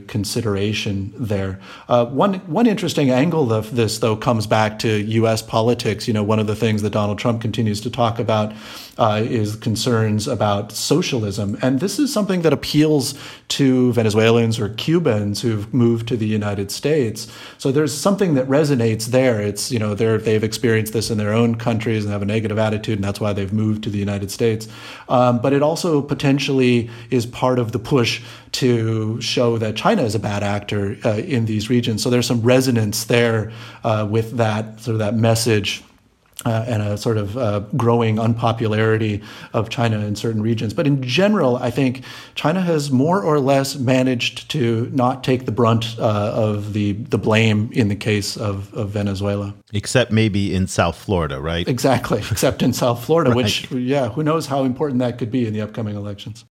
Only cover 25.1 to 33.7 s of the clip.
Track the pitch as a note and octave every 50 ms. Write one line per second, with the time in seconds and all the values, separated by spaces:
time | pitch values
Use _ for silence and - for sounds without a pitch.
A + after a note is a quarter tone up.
25.1 | C#3 B2 B2 B2 A#2+ A2+ A2+ C#3 C#3 C#3 C#3+ D3+ E3 D#3+ - F3 D#3 C#3+ C#3 -
26.1 | D3 - - C#3 C3+ C3+ C3+ - C#3 C3 B2+ B2 B2 A#2+ A2+ A#2 - - - -
27.1 | C3 B2 A2 - - - C3+ B2+ B2+ B2 A#2+ A2 A#2 G#2+ A2 - D3+ C3 A#2 G#2+
28.1 | - - - - - - - - - - C3+ B2 A#2+ A2+ A2 A2+ A2+ A2 G#2+ A2
29.1 | A2 G#2+ A2 - - C3+ B2 A#2+ A#2 A2 A2 G#2+ G#2+ - - F3+ A3+ G3+ C3+ G#2+
30.1 | G2+ G#2+ A2 A2 G2+ G2+ G2+ G2+ G#2 G#2 - - G#2+ G#2 G2 G2+ - - - B2
31.1 | G#2+ G#2+ C3 F#3+ C#3 A#2+ A2+ A2 G#2+ G#2+ G#2 A2+ B2+ B2 A#2+ B2 A2 G#2 - B2+
32.1 | B2 B2 A#2+ - B2 A2+ G#2+ B2 B2+ C3 B2+ C3+ B2 A2+ G#2+ G#2 G2 - - -
33.1 | A#2 A#2+ A#2+ A#2 A2+ A2 G2+ - - - - -